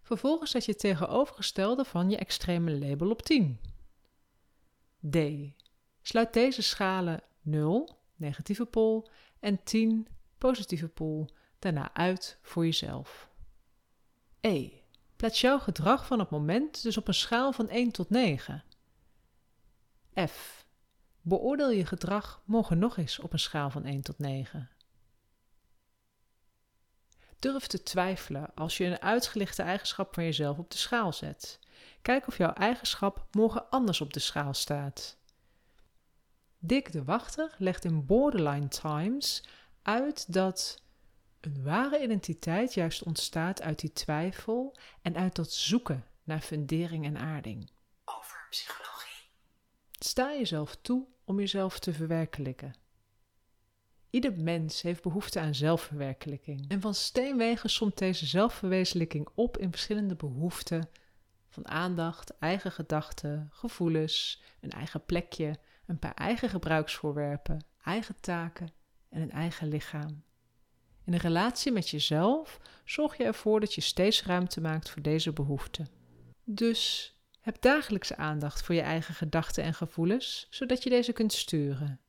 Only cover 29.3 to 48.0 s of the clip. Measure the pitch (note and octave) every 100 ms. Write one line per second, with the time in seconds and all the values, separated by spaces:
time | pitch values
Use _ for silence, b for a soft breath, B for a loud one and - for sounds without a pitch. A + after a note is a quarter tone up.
29.3 | G#3+ G3 - E3+ G3 - - F#3+ - E3
30.3 | D#3 C#3+ C#3+ E3+ - - A#3+ G3 - D3+
31.3 | - - - B B B B - C4 C4
32.3 | - E3+ - G3+ B3 - - G3 - -
33.3 | G3+ A3 A3 - C4 A3+ E3+ C#3+ D3 -
34.3 | D3 C#3+ C#3 - C#3+ C#3 - - - _
35.3 | _ _ _ _ _ _ _ _ _ _
36.3 | _ _ _ E3+ C4 - D#3+ C3+ A3 -
37.3 | - D#4+ - F#3 F3+ F3+ D#3+ C#3 G#3+ C#4+
38.3 | A#3 D3 C#3+ C#3+ - D#3 D3+ F#3 C#4 -
39.3 | - B B B B - A3+ C#4+ D4 -
40.3 | F3+ F#3 F#3 - - _ _ - _ _
41.3 | _ D#3 C#3 C3+ F#3 C#4 D4 B3+ G#3 -
42.3 | D#3+ - F3 B3 - E3 - - D#3+ -
43.3 | E3 E3+ F#3+ E3 D#3 D3+ - - D3+ F3
44.3 | - - A#3 C4+ B B B E3 E3 F#3
45.3 | - D#3+ - - A#3 - C3+ - - -
46.3 | D#3 - D3+ C#3 D#3+ E3+ E3 D3 D3+ D#3+
47.3 | D3+ - - - _ _ _